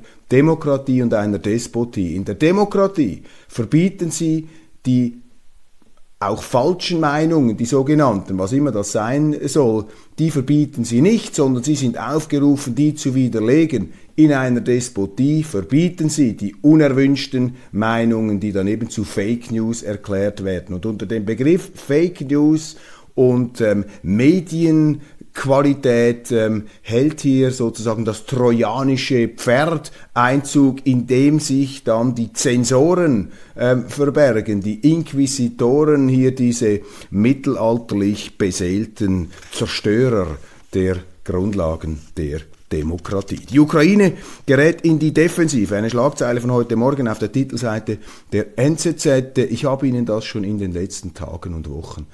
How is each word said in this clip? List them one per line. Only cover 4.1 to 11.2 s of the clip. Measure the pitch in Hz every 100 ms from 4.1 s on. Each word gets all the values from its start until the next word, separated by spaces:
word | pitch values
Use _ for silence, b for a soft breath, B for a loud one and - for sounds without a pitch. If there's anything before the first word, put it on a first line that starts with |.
sie | - 165 160 156 B B - -
die | 127 123 120 - - - - - - - - - -
auch | 101 107
falschen | - 127 135 180 - 170
Meinungen, | 156 147 160 165 123 107
die | 117
sogenannten, | 139 131 151 143 98 90 95
was | 95
immer | 131 147
das | 107 101
sein | 117 110 139 151 147
soll, | 143 151 127 110 104 B B -
die | 160
verbieten | 147 127 147 147 -
sie | 113 117
nicht, | 165 220